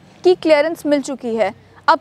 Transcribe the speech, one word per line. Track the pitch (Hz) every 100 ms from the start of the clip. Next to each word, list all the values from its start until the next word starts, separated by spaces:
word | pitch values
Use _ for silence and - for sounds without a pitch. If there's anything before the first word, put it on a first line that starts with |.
| - -
की | 359 370
क्लियरेंस | 320 294 311 339 302
मिल | 285
चुकी | 262 269 247 226
है, | 220 269 _ _ -
अब | 311